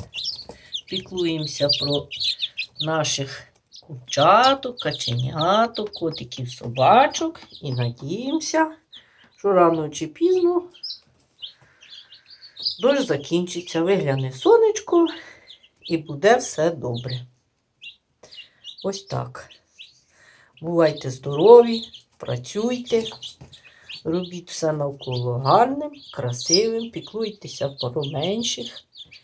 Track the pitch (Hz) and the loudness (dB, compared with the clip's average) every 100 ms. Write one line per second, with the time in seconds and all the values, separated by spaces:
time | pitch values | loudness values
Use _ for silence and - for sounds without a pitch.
0 | - - - - - - - - - 190 | -14 -10 -8 -10 -12 -20 -12 -12 -8 -10
1 | 190 185 170 160 151 - 143 143 143 143 | -6 -4 -2 -2 -4 -2 0 0 0 -2
2 | 143 - - - - - - - 156 160 | -2 -6 -4 -4 -6 -8 -12 -6 -2 0
3 | 147 - 135 - - _ _ - - 135 | 0 -2 -6 -10 -18 _ _ -20 -18 -16
4 | - - 156 208 254 269 262 - - - | -6 2 6 6 6 2 -2 -8 -6 -6
5 | - 120 127 156 165 208 233 226 208 - | -4 -4 -2 -2 2 2 2 -2 -8 -4
6 | 165 156 135 - 123 - 120 120 131 220 | -6 -6 -10 -10 -10 -10 -6 2 6 6
7 | 294 - 330 330 - - 156 127 120 120 | 6 2 -6 -8 -16 -12 -6 -4 -4 -4
8 | 135 196 262 320 311 320 311 311 _ - | -8 -8 -4 -4 -2 0 0 -4 _ -20
9 | _ _ _ _ 202 185 170 165 151 - | _ _ _ _ 2 6 6 4 -2 -6
10 | 156 - 339 370 349 349 349 _ - - | -10 0 2 4 2 2 -2 _ -16 -16
11 | _ _ _ _ - - _ _ - - | _ _ _ _ -20 -20 _ _ -20 -20
12 | - - _ - - - - - 226 277 | -20 -20 _ -20 -20 -8 -8 0 2 2
13 | 240 143 - 170 175 170 - 165 170 196 | 2 -2 -2 -2 -2 -6 -6 -2 2 2
14 | 147 135 131 - 349 466 440 427 - 349 | 2 -2 -2 0 6 6 6 2 0 4
15 | 330 - - - - - _ _ - 160 | 4 0 -16 -20 -20 -20 _ _ -4 -4
16 | 151 139 190 247 - - 160 160 120 120 | -4 2 4 4 2 0 0 0 -4 -6
17 | 123 - - _ _ _ _ _ - - | -6 -8 -10 _ _ _ _ _ -20 -20
18 | _ _ - - - _ - - 190 196 | _ _ -20 -20 -20 _ -20 -10 -6 -6
19 | - 127 123 - - - _ - - _ | -6 -8 -8 -12 -18 -20 _ -20 -20 _
20 | _ _ _ _ _ _ 160 175 156 147 | _ _ _ _ _ _ -2 4 4 4
21 | 135 127 143 143 190 240 233 226 - - | -6 -8 -4 4 8 8 6 2 -6 -18
22 | _ _ - 123 123 202 233 247 247 233 | _ _ -8 -6 -6 -4 -2 -4 -2 -2
23 | 226 - - - - - - - - - | -2 -8 -16 -18 -20 -20 -20 -20 -18 -12
24 | 160 170 180 180 170 - 160 151 143 143 | -4 -4 -4 -10 -12 -4 -2 -2 -4 -6
25 | - 127 123 120 135 180 247 285 294 - | -6 -4 -2 -2 4 6 4 0 -8 -12
26 | - - 123 123 - 202 226 226 233 - | -14 -8 -6 -4 0 2 2 -2 -6 -10
27 | - 214 220 208 147 - 139 135 123 139 | -10 -8 -8 -8 -14 -8 -8 -6 -6 -6
28 | 143 147 170 214 233 - 233 - - - | -6 -4 -4 -4 -4 -6 -10 -14 -20 -20
29 | - - | -20 -20